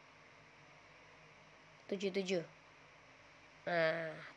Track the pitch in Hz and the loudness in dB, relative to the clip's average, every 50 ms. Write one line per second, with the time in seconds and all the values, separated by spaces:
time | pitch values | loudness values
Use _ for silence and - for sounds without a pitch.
0 | - - - - - - - - - - - - - - - - - - - - | -20 -20 -20 -20 -20 -20 -20 -20 -20 -20 -20 -20 -20 -20 -20 -20 -20 -20 -20 -20
1 | - - - - - - - - - - - - - - - - - - 208 190 | -20 -20 -20 -20 -20 -20 -20 -20 -20 -20 -20 -20 -20 -20 -20 -20 -6 -4 -4 -2
2 | 202 190 185 202 190 180 190 175 160 - - - - - - - - - - - | -2 0 0 0 0 2 0 0 0 -2 -10 -20 -20 -20 -20 -20 -20 -20 -20 -20
3 | - - - - - - - - - - - - - 170 175 170 160 160 160 165 | -20 -20 -20 -20 -20 -20 -20 -20 -20 -20 -20 -10 -4 0 2 4 4 4 4 0
4 | 165 160 156 156 156 - - | -4 -6 -8 -10 -14 -16 -10